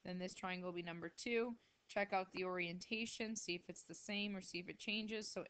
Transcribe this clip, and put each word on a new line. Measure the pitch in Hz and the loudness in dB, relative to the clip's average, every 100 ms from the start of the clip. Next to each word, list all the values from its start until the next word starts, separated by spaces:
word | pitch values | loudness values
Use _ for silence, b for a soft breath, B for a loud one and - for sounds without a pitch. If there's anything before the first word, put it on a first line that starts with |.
Then | 185 180 | -4 -2
this | 185 | -2
triangle | - 185 180 180 | -2 -2 0 0
will | 175 | -2
be | |
number | 170 170 165 - | -2 -2 -4 -2
two. | 247 233 240 233 b b - | 2 4 4 0 b b -2
Check | 208 202 | 2 4
out | 190 185 | 4 2
the | 180 | 0
orientation, | 185 180 170 180 - 220 226 - 220 | 2 2 2 -2 -2 0 0 0 -2
see | 220 - | -2 0
if | 175 - | -2 -4
it's | 175 | -10
the | - | -10
same | 165 - 202 208 196 | -8 -2 0 2 0
or | |
see | 185 175 | -4 -4
if | 175 | -4
it | - | -4
changes. | - 214 214 220 214 | -2 0 0 -2 -2
So | 190 | -4